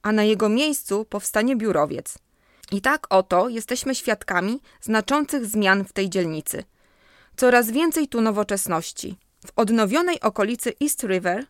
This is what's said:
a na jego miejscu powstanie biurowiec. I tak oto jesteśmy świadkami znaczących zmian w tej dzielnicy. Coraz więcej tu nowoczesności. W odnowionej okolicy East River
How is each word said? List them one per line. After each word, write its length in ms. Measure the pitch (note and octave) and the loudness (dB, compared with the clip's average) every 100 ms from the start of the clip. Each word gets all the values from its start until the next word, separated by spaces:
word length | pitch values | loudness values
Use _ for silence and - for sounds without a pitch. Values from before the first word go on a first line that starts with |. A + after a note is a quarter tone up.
a 100 | G#3 | 2
na 120 | G#3+ | 2
jego 260 | G#3+ G#3+ G#3+ | 4 4 2
miejscu 560 | A3+ D4+ C#4+ - G3 A3 | 2 0 -2 -4 -4 -4
powstanie 500 | G3+ - G#3+ A#3 C4 | -8 -4 0 0 0
biurowiec. 640 | G#3+ E3 D3 D3 - - _ _ _ _ - | 0 0 0 -2 -10 -16 _ _ _ _ -8
I 100 | G3+ | -2
tak 260 | B3 D4+ - | 0 -2 2
oto 400 | F#3+ F#3 F3+ A#3 | 2 4 2 2
jesteśmy 460 | A3+ G#3+ B3 C4 C4 | -2 -6 -4 -2 -4
świadkami 640 | - G#3+ - F#3 F#3 B3+ _ _ | -2 -2 -2 -2 -2 -4 _ _
znaczących 640 | - A3 G#3+ C#4+ D4 C#4+ A3+ | -2 0 2 0 0 -2 -2
zmian 400 | G#3+ G3 G3 F#3+ | 0 4 4 2
w 80 | |
tej 160 | - G3 | -4 -2
dzielnicy. 540 | F#3+ E3+ D#3 - - - _ _ _ _ _ _ - | 0 -2 -4 -6 -8 -10 _ _ _ _ _ _ 2
Coraz 360 | B3+ B3 A3+ | 6 6 4
więcej 360 | A#3 E4 D#4+ C#4+ | 2 2 2 -2
tu 140 | A#3 | 0
nowoczesności. 960 | A3 G#3 G#3 G3 - E3 E3+ - - F3+ _ _ - | 0 0 -2 -2 -2 -4 -4 -12 -12 -14 _ _ -8
W 40 | - | -2
odnowionej 640 | A3 A3+ G#3 C4+ F4 E4+ | 2 2 2 2 0 0
okolicy 540 | A3 - G3+ A#3+ - - | -2 0 -2 -2 -6 -2
East 220 | D4 - | -2 -2
River 420 | A3+ F#3+ F3+ F3 C4+ | -2 -2 0 -4 -8